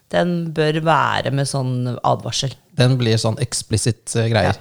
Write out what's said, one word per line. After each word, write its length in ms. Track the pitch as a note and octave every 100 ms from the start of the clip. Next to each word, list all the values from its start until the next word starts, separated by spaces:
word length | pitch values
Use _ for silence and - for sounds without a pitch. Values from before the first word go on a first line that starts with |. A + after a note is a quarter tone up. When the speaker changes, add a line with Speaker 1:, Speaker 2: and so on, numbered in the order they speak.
| -
Speaker 1:
Den 420 | F3 F3 E3+ E3
bør 260 | D#3 D3+ D#3+
være 500 | D#3+ C#3+ A#2+ G#2 -
med 120 | C#3 C#3
sånn 520 | C3+ B2+ B2 B2 A#2
advarsel. 500 | C3+ B2+ B2+ - C3+ - _
Speaker 2:
Den 220 | - B2+ B2+
blir 200 | A#2+ A2
sånn 200 | A#2 G#2+
eksplisitt, 760 | A#2+ - - G#2+ B2 - - A#2
eh, 120 | A2+
greier. 240 | A2 F#2 -